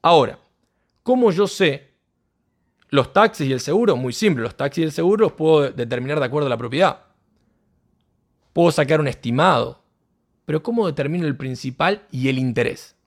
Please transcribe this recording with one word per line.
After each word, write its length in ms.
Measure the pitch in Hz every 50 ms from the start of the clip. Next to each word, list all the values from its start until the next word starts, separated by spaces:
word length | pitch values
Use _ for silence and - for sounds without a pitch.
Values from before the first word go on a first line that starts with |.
Ahora, 380 | - 160 175 156 127 110 110 _ _ _ _ _ _ _ _ _ _ _ _ _ _
¿cómo 280 | - 254 254 247 214
yo 160 | 170 175 208
sé 440 | 190 - - 196 156 139 135 - _ _ _ _ _ _ _ _ _ _ _ _ _ _ _ _ _ _ _ _ _
los 240 | - 139 123 - -
taxes 340 | 190 214 214 - - 151
y 60 | 135 135
el 60 | 123
seguro? 340 | - 143 160 208 240 208 156
Muy 160 | 123 131 127
simple, 320 | 120 - 220 208 156 123 113
los 140 | 117 -
taxes 240 | - 135 143 - 175
y 20 | 165
el 80 | 156
seguro 340 | 147 - 165 180 208 214 220
los 80 | 170 -
puedo 280 | - 156 160 160 151
de-, 100 | 139 131
determinar 480 | - 123 120 117 123 123 127 135 147 151
de 60 | 135
acuerdo 220 | 120 135 151 147
a 20 | 135
la 80 | 120
propiedad. 460 | 113 120 117 123 151 190 170 - - _ _ _ _ _ _ _ _ _ _ _ _ _ _ _ _ _ _ _ _ _ _ _ _ _ _ _ _ _ _
Puedo 200 | _ 170 170 170
sacar 280 | 151 - 147 131 160 156
un 80 | 151
estimado, 760 | 135 - - - 117 117 135 165 190 160 120 117 120 - _ _ _ _ _ _ _ _ _ _ _ _ _ _
pero 180 | - 151 160 -
¿cómo 240 | - 233 233 208
determino 400 | 175 143 160 139 143 165 180 165
el 100 | 151 131
principal 680 | - 131 131 127 - - 135 127 - 160 180 202 208 _ _
y 180 | - 127 127 135
el 100 | 131 127
interés? 560 | 131 123 113 120 117 120 - - - - _ _ _